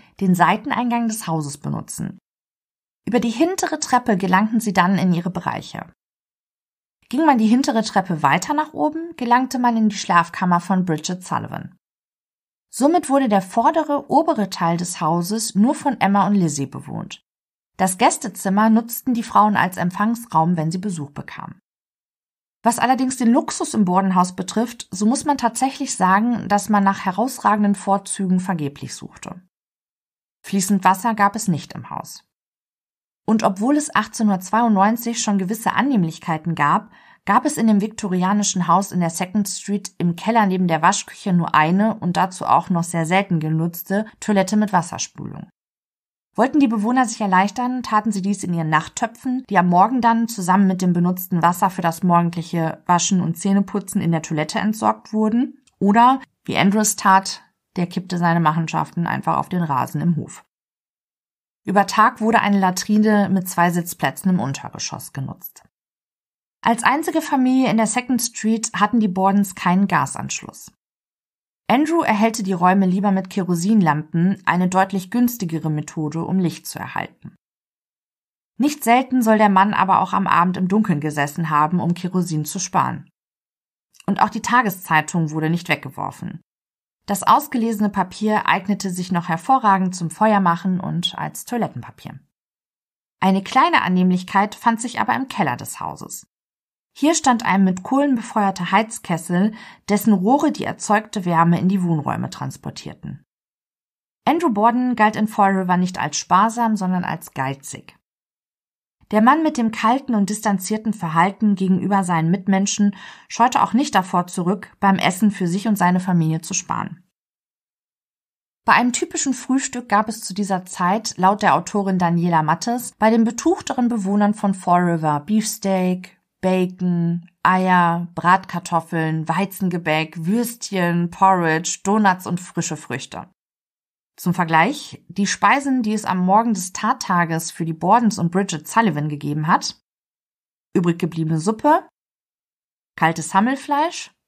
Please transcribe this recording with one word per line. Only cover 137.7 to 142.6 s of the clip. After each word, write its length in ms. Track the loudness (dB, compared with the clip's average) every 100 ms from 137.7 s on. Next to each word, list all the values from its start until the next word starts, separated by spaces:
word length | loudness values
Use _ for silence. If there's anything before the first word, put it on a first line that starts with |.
Bordens 440 | -2 2 4 4 0
und 120 | 0
Bridget 360 | 0 -2 -6 -2
Sullivan 440 | 0 0 0 -4
gegeben 380 | -6 -6 -4 0
hat: 340 | 0 -2 -12 _ _ _ _ _ _ _ _ _
übrig 240 | 0 0 0
gebliebene 400 | -4 -4 -2 -2
Suppe, 480 | -2 0 2 2 0 _ _ _ _ _ _ _